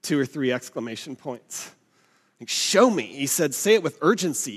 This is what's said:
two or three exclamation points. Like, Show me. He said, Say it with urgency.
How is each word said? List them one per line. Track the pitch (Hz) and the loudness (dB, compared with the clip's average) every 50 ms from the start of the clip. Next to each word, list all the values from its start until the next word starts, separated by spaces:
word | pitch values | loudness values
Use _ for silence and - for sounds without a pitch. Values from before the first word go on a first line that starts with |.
two | _ - 160 143 | _ 0 0 0
or | 135 | 0
three | 127 - 151 139 127 | 0 -2 -2 -2 -2
exclamation | 123 127 - - _ 139 117 117 113 113 - 160 135 | -2 -2 -4 -8 _ -10 -8 -8 -10 -12 -12 -14 -14
points. | - _ 147 123 117 _ _ - - - - - _ _ _ _ _ _ _ _ _ _ _ _ _ | -12 _ -12 -12 -12 _ _ -14 -12 -12 -14 -18 _ _ _ _ _ _ _ _ _ _ _ _ _
Like, | 117 110 | -10 -6
Show | - - - - - 170 226 262 | -4 -2 -2 2 6 6 6 6
me. | 220 165 117 | 6 2 -4
He | 101 87 135 139 | -4 -6 -6 -4
said, | - - - 170 147 135 | -2 0 0 0 0 0
Say | - - 202 220 | -2 2 4 4
it | 220 | 4
with | 175 151 - - | 4 0 -4 0
urgency. | - 165 226 196 175 175 139 - - 139 107 | 2 2 2 2 0 -2 -2 -4 -6 -8 -8